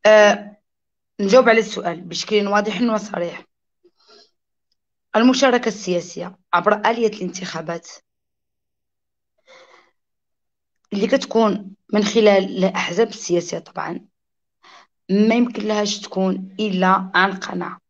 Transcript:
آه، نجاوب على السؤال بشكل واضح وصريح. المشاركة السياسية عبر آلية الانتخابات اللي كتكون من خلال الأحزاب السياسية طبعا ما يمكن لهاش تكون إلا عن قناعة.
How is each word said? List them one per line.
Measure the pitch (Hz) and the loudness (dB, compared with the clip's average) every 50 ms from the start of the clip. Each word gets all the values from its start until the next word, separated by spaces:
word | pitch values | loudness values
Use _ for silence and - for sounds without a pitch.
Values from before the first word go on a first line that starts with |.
| _ | _
آه، | 214 214 214 208 208 202 208 - - - _ _ _ _ _ _ _ _ _ _ _ _ - | 8 8 8 8 6 4 2 -6 -18 -20 _ _ _ _ _ _ _ _ _ _ _ _ -4
نجاوب | 202 196 208 262 254 233 | 0 4 4 6 6 6
على | 226 226 | 4 2
السؤال | 214 214 - 185 - 175 165 165 | 2 -2 -8 -6 -6 -6 -6 -6
بشكل | 185 175 170 - - - 220 208 202 196 | -12 -12 -10 -10 -6 0 0 0 0 2
واضح | 202 208 208 214 208 185 | 0 0 0 -2 -2 -2
وصريح. | 247 233 220 208 208 - - 175 175 170 - - - _ _ _ _ _ _ _ _ _ _ _ _ _ - - _ _ _ _ _ _ _ _ _ _ _ _ _ _ _ _ _ _ - | -2 0 0 -2 -4 -6 -6 -6 -6 -6 -8 -14 -20 _ _ _ _ _ _ _ _ _ _ _ _ _ -20 -20 _ _ _ _ _ _ _ _ _ _ _ _ _ _ _ _ _ _ -2
المشاركة | 208 233 254 262 262 285 262 247 240 247 233 | 2 4 4 4 4 2 2 2 2 0 -2
السياسية | - - - 185 180 175 165 - - 170 175 180 - _ _ _ - | -6 -6 -6 -4 -4 -4 -4 -8 -12 -12 -12 -14 -14 _ _ _ -2
عبر | 175 175 208 214 208 208 214 | 0 2 2 0 2 0 -2
آلية | 233 240 233 214 | 0 0 -2 -2
الانتخابات | 208 - 185 175 - - 185 - - 160 160 151 170 170 _ - - - _ _ _ _ _ _ _ _ _ _ _ _ _ _ _ _ _ _ _ _ _ _ _ _ _ _ _ _ _ _ - - - _ - _ _ _ _ _ _ _ _ _ _ _ _ _ _ _ _ _ _ _ _ _ _ _ | -2 -4 -10 -10 -8 -10 -12 -10 -10 -10 -8 -8 -10 -10 _ -18 -20 -20 _ _ _ _ _ _ _ _ _ _ _ _ _ _ _ _ _ _ _ _ _ _ _ _ _ _ _ _ _ _ -20 -20 -20 _ -20 _ _ _ _ _ _ _ _ _ _ _ _ _ _ _ _ _ _ _ _ _ _ _
اللي | 208 202 202 | -4 -4 0
كتكون | - 277 269 269 - - 226 226 208 185 208 - - - _ _ _ | 0 0 0 0 0 0 2 2 2 0 -2 -8 -14 -20 _ _ _
من | - 214 208 | 0 0 0
خلال | 208 - 226 214 208 202 196 190 190 - 190 185 | 2 2 4 6 6 6 4 2 0 -2 -2 -2
الأحزاب | 190 - - - - 175 185 233 226 | -2 -2 -4 -6 -4 0 -2 -2 -2
السياسية | - - - - 175 175 170 - - 165 | -2 -14 -4 -2 -2 -2 -2 -4 -10 -10
طبعا | 160 - _ - - 160 175 - - _ _ _ _ _ _ _ _ _ _ _ _ - - - _ _ _ _ _ - | -12 -12 _ -10 -10 -10 -10 -12 -14 _ _ _ _ _ _ _ _ _ _ _ _ -20 -20 -20 _ _ _ _ _ -2
ما | 190 202 208 220 226 | 2 4 4 4 4
يمكن | 240 240 240 - 220 | 2 2 0 -2 -6
لهاش | 208 214 214 208 208 208 - - | -4 -2 -2 -2 -2 -2 -4 -8
تكون | - - - 190 190 190 185 190 - - - - | -10 -8 -4 -2 -2 -2 -2 -4 -8 -12 -8 -6
إلا | 214 214 190 180 185 185 190 190 190 185 - | -4 -2 0 0 2 2 2 2 0 -2 0
عن | 180 185 196 | 0 0 0
قناعة. | 190 185 - - - 180 170 - - - _ | -2 -6 -10 -10 -8 -8 -8 -10 -12 -16 _